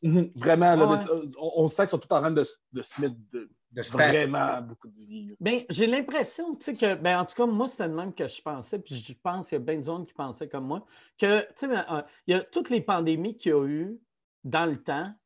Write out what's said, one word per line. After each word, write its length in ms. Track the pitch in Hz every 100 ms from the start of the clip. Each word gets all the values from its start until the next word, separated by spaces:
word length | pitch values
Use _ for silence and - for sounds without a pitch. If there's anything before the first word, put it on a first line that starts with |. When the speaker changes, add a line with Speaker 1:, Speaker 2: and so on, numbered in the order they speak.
Speaker 1:
Mhm, 280 | 165 170 170 -
vraiment, 400 | 123 165 175 165
là, 120 | 151
Speaker 2:
Ah 80 | 151 151
Speaker 1:
mais 60 |
Speaker 2:
ouais. 140 | 160 147
Speaker 1:
tu, 60 | 127
on, 120 | 160 165
on 100 | 156
sent 160 | -
qu'ils 60 | 196
sont 80 | 165
tous 120 | - 165
en 60 |
train 100 | 151
de, 120 | 156 139 - _
de 80 | 127
se 180 | 120 -
mettre 120 | 143 120 104
de, 200 | 120 110 _ _
Speaker 3:
De 120 | 120
se 80 | 113 127
battre. 140 | 151
Speaker 1:
vraiment 500 | 151 143 143 135 127
beaucoup 240 | 120 117 113
de 80 | 214 214
vie, 220 | 214 208
là. 80 | -
Speaker 2:
Ben, 220 | 180 240 240
j'ai 160 | 165 226
l'impression, 680 | 254 277 294 294 - 339 302
tu 80 |
sais, 100 | -
que, 220 | 226 214 190
ben, 200 | 165 180
en 60 | 180
tout 100 | -
cas, 100 | 240
moi, 220 | 214 254
c'était 200 | - 180
le 60 |
même 180 | 160 185
que 160 | 165 147
je 140 | -
pensais, 380 | - 139 117 139
puis 160 | - 131
je 180 | 110 131
pense 280 | 180 180 175
qu'il 100 | 151
y 20 |
a 20 |
bien 140 | 123 160
du 100 | 143
monde 200 | 165 170
qui 60 |
pensait 360 | _ 139 117 151
comme 160 | 143 131
moi, 220 | 165 - - _ _
que, 220 | 202 208
tu 60 | 208
sais, 140 | - 277
ben, 180 | 233 -
euh, 100 | 160 147 _ -
il 60 |
y 20 | 180
a 60 |
toutes 300 | - - 262
les 100 | 247
pandémies 560 | - 185 165 160 185 233
qu'il 140 | -
y 20 |
a 100 | 147 139
eu 320 | 147 180 233 _ _ _ _
dans 220 | 139 156 165
le 140 | 143
temps. 320 | - 143 185 214